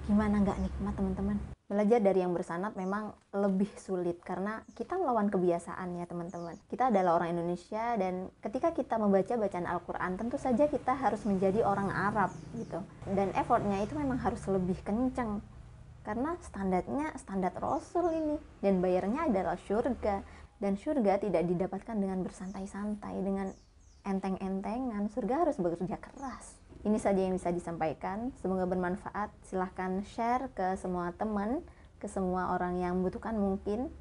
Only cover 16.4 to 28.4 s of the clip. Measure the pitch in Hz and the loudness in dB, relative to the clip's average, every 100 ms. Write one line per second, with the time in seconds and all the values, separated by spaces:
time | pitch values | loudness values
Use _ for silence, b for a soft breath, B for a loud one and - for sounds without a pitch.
16.4 | - 214 196 185 175 247 302 - - 196 | -8 -4 2 2 2 -2 -4 -6 -6 -2
17.4 | 185 - 202 311 - 370 339 320 311 302 | -2 -2 -2 -2 -2 0 2 2 0 -2
18.4 | - - 202 190 180 185 185 254 330 196 | -6 -2 2 4 4 2 2 0 2 2
19.4 | 170 175 - 202 262 233 220 196 - B | 2 -4 -2 0 0 0 0 -2 -4 B
20.4 | B - 202 196 302 302 208 196 208 170 | B -6 -2 -2 0 2 4 4 2 2
21.4 | 170 175 175 196 - 226 190 190 175 - | 2 2 0 -4 -6 -2 -2 -2 -4 -6
22.4 | 185 196 196 196 208 214 196 190 190 196 | -10 -8 -8 -6 -6 -6 -6 -4 -2 -2
23.4 | 190 - - - - - - 190 - 190 | -4 -8 -18 -20 -20 -12 -4 -2 -2 -4
24.4 | 190 190 196 226 262 208 208 247 202 262 | -2 -4 -4 -4 -4 -2 -2 -2 0 2
25.4 | 339 285 175 165 180 202 - - 269 214 | 2 2 0 0 -4 -6 -10 -10 -10 -10
26.4 | - - - - 208 208 208 196 190 185 | -14 -20 -20 -6 0 2 4 4 4 0
27.4 | 175 175 175 170 156 - 185 196 240 - | 0 -2 -4 -2 -2 -2 -6 -4 -6 -4